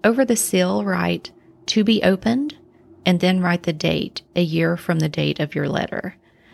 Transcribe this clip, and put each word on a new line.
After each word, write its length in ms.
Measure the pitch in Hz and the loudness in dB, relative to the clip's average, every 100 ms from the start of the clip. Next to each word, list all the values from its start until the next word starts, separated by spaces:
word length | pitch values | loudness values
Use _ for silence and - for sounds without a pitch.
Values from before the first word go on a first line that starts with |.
Over 220 | 214 233 262 | 2 2 2
the 100 | 226 | 2
seal, 480 | - 185 180 202 | 2 0 2 0
write, 480 | 202 180 175 175 - - _ - - | -2 0 0 -2 -6 -20 _ -20 -4
"To 180 | - 214 | 0 2
be 180 | 214 | 4
opened," 520 | 180 190 214 247 294 - - _ - - - | 2 2 0 -2 -2 -8 -20 _ -20 -6 0
and 160 | 180 | 2
then 180 | 180 185 | 2 2
write 240 | 180 175 | 0 0
the 80 | 175 | -2
date 520 | 156 165 160 - - _ - | -2 -2 -2 -4 -10 _ -2
a 60 | |
year 340 | 170 165 165 170 | 0 0 0 -2
from 240 | - 165 | -2 0
the 80 | 156 | 0
date 320 | 151 147 147 | 0 -2 -2
of 160 | 151 151 | -4 -4
your 140 | 147 | -4
letter. 480 | 156 - - - - _ _ _ | -4 -4 -6 -10 -12 _ _ _